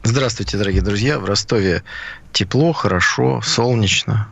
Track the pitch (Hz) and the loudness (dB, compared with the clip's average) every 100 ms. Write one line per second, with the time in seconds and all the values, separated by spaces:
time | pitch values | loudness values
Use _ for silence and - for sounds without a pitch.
0 | - 123 131 - 98 101 101 95 92 101 | 0 0 0 -2 -4 -2 0 2 0 0
1 | 123 147 95 101 - 117 95 87 - - | 0 0 -2 -2 0 0 2 0 -4 -14
2 | - - - - 101 127 165 160 101 92 | -14 -16 -8 -4 0 2 2 2 0 0
3 | - - 127 131 110 - 120 117 101 - | 0 0 0 0 -2 0 2 2 2 0
4 | - 110 107 | 0 -2 -2